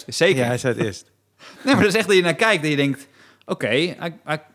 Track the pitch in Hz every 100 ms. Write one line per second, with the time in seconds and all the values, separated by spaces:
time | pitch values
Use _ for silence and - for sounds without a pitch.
0 | - - 170 143 120 123 127 113 110 -
1 | - _ _ _ - - 254 277 202 208
2 | 196 190 175 - 220 190 151 143 139 135
3 | - _ - _ - 185 110 127 175 -
4 | 170 156 - 151 -